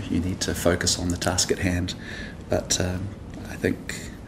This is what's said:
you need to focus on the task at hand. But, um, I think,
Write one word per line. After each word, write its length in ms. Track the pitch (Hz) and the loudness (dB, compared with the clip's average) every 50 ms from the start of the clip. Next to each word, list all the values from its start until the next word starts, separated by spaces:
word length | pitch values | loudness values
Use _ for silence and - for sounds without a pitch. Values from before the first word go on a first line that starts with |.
| - - | 0 0
you 100 | 104 90 | 0 2
need 200 | 85 92 92 - - | 2 2 0 0 0
to 120 | - 82 | 0 0
focus 440 | - - 85 87 87 - 92 - - | 4 4 4 4 6 4 2 2 2
on 100 | 85 90 | 2 0
the 80 | 85 | 0
task 340 | 82 - 90 90 90 - - | 2 2 2 2 2 2 2
at 80 | 85 - | 2 2
hand. 360 | - 92 90 90 87 92 - - - - - - - - - - - - | 4 2 4 4 0 -2 -4 -6 -8 -10 -8 -8 -8 -10 -10 -10 -4 0
But, 320 | - - - - - - | 0 0 2 2 0 2
um, 280 | 92 90 92 92 95 101 - - - - - - - - | 2 0 0 -2 -4 -6 -6 -8 -10 -12 -10 -10 -10 -8
I 60 | - | -8
think, 440 | - - 95 - - - - - - - - - - - | 0 2 2 2 0 -4 -8 -8 -6 -6 -10 -12 -12 -12